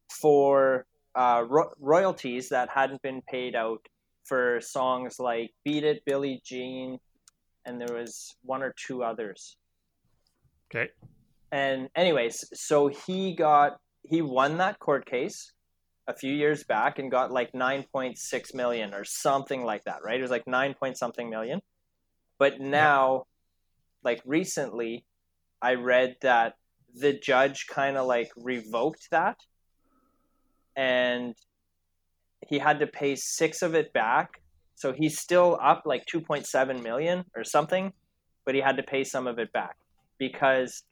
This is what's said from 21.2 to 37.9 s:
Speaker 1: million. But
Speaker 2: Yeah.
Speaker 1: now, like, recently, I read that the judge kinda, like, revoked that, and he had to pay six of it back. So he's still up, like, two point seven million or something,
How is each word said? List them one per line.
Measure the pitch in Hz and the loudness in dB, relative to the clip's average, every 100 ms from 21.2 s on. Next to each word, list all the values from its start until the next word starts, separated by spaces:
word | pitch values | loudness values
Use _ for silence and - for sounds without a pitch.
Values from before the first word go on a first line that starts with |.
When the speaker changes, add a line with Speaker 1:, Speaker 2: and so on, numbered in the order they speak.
| 120 | -8
Speaker 1:
million. | 110 113 165 - _ _ _ _ _ _ - | -8 -6 -8 -10 _ _ _ _ _ _ 0
But | 139 135 | 0 2
Speaker 2:
Yeah. | 135 | -2
Speaker 1:
now, | 143 151 139 131 131 - _ _ _ _ _ _ _ | 4 6 6 4 2 -4 _ _ _ _ _ _ _
like, | 123 117 127 | -2 -2 0
recently, | 156 180 - 135 110 117 117 _ _ _ _ _ - | -2 0 -4 -6 -4 -6 -8 _ _ _ _ _ -4
I | 120 127 | 0 0
read | 123 127 127 127 | 4 4 4 0
that | 131 120 117 - _ _ _ - | 2 4 2 -2 _ _ _ -2
the | 143 | 0
judge | 135 - 127 135 139 - | 0 2 4 4 0 -10
kinda, | - 139 139 | -2 -2 0
like, | 127 120 113 - | 0 0 -2 -8
revoked | 120 127 107 113 135 160 - | -6 -6 -4 -2 -2 -4 -2
that, | 160 170 - _ _ _ _ _ _ _ _ _ _ _ _ _ - | 0 0 -4 _ _ _ _ _ _ _ _ _ _ _ _ _ -4
and | 131 127 123 123 123 113 _ _ _ _ _ _ _ _ _ _ - | 0 2 2 -2 -6 -10 _ _ _ _ _ _ _ _ _ _ -6
he | 143 | 0
had | 143 147 | 2 2
to | 147 | 0
pay | - 143 135 | -2 -4 -2
six | - - 160 160 | -4 -2 -2 0
of | 180 160 | 0 0
it | 151 | 0
back. | 123 110 135 175 - _ _ _ _ | 0 2 0 0 -8 _ _ _ _
So | 143 | -4
he's | 131 156 156 | 0 -2 -2
still | - 180 175 170 | 2 6 6 6
up, | 127 165 156 | 4 4 2
like, | 127 - | -4 -2
two | 170 | -6
point | 156 147 117 | -2 -4 0
seven | 135 131 127 | 0 0 0
million | 117 120 165 180 180 - | -4 -2 -2 -2 -4 -10
or | |
something, | 113 151 156 185 190 | -2 0 2 -2 -4